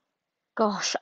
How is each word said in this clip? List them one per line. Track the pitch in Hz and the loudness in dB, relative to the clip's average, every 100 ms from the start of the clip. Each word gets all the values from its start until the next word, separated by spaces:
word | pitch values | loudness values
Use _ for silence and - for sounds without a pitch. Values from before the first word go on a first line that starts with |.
| _ _ _ _ _ - | _ _ _ _ _ 0
Gosh, | 208 196 - - | 0 0 -2 2